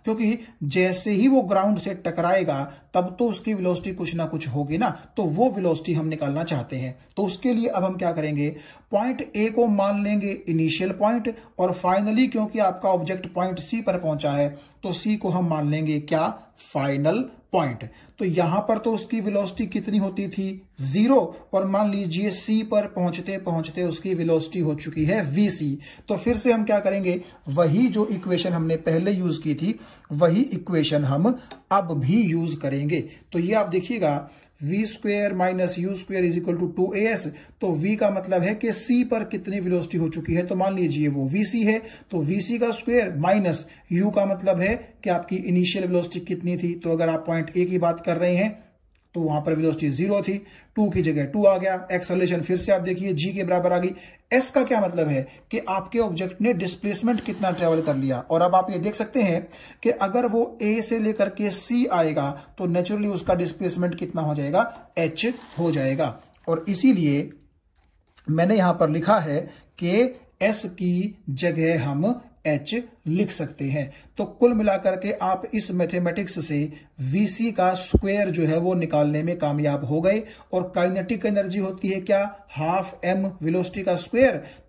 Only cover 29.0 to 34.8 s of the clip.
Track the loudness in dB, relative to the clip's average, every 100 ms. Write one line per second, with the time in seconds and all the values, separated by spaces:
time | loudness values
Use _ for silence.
29 | 2 0 0 -2 -2 -2 -2 -4 -8 -20
30 | -6 2 4 4 2 -2 -2 0 2 0
31 | 0 2 2 0 -6 -14 0 0 0 -2
32 | 2 2 4 0 -2 -4 -4 -2 -2 -2
33 | -4 -12 -8 -2 0 0 2 -2 -2 0
34 | 0 0 -4 -20 _ -8 -2 -2